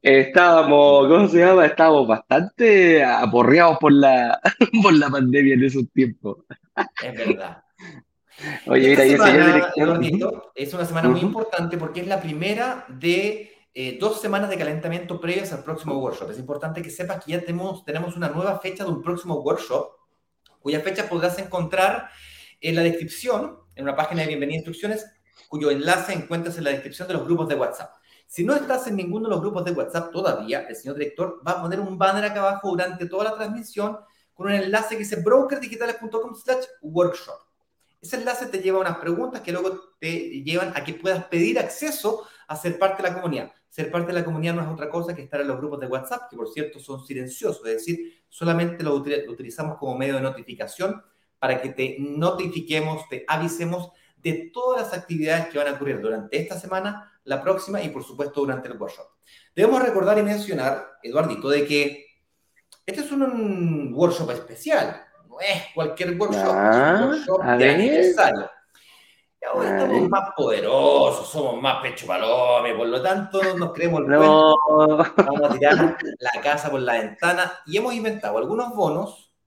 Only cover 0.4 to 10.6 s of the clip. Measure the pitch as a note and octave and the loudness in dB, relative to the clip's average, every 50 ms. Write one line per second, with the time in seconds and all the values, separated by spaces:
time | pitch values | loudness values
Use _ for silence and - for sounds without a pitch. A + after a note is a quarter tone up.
0.4 | F3 F3 E3 E3 D#3 C#3+ D3 C#3+ C#3+ C#3+ C#3+ C#3 C3+ C3+ E3 F3+ G#3 F3+ D#3+ E3+ | 8 8 8 8 8 8 8 8 10 10 10 8 8 8 8 8 8 6 6 6
1.4 | F3 F3+ F#3+ F#3 D#3+ D3 - - D#3+ D#3+ D#3 C#3+ C3 A2 A2 A2 - _ B2+ D3+ | 8 8 8 8 8 6 6 6 6 8 8 6 6 4 2 0 2 _ 2 2
2.4 | F3+ G3+ _ - A#3+ A3+ G#3 G3 F3+ E3+ D#3+ D#3 C#3 B2+ A#2+ A2+ A#2+ G#2+ G#2 A#2+ | 2 0 _ 4 6 6 8 8 8 8 8 6 6 4 4 2 2 4 4 6
3.4 | A#2 B2 C#3 E3+ E3+ E3 D#3 - D#3+ D3 C#3+ C#3+ C#3 C3+ C3 B2+ A#2+ A#2 - - | 8 8 8 8 8 6 4 4 6 6 8 8 8 8 6 6 4 2 0 2
4.4 | - G3 - _ A3+ - - A3+ G3 G3+ D#3+ D3+ C#3+ C#3 C3+ C#3 C3 B2+ B2+ C#3+ | 2 0 4 _ 2 4 6 6 6 8 8 6 4 2 0 0 2 4 4 6
5.4 | C#3 C3+ C3+ B2 C3 C3+ B2+ C#3 B2 - _ - C3 A#2 G#2+ _ - G#2 G2 - | 6 6 6 6 4 2 2 0 -4 0 _ 2 2 2 0 _ -8 -10 -10 -10
6.4 | _ _ - _ _ _ _ - - - _ - - B2 B2 - - - - F#2+ | _ _ -20 _ _ _ _ -6 -6 -6 _ -10 -10 -10 -8 -6 -2 -2 -2 -2
7.4 | F#2+ F2 E2+ - _ _ _ _ F3+ E3+ D3+ C3+ _ _ _ _ _ _ _ - | -4 -14 -16 -20 _ _ _ _ -20 -20 -20 -20 _ _ _ _ _ _ _ -14
8.4 | - - - - - - B2+ C3 C3 C3+ C#3+ C#3+ C3+ C3+ C#3+ C#3+ G#3+ G3 C#3+ D#3 | -12 -12 -12 -10 -2 2 4 6 8 8 8 8 8 8 8 8 8 8 8 8
9.4 | D#3 D#3+ D3+ D3+ - - - D3 D3+ E3 E3+ E3+ E3+ D#3+ D#3+ G#3 - - - - | 8 8 6 6 2 2 0 0 2 2 2 0 0 0 0 0 -2 -4 -6 -8
10.4 | - - _ B2+ | -14 -16 _ -10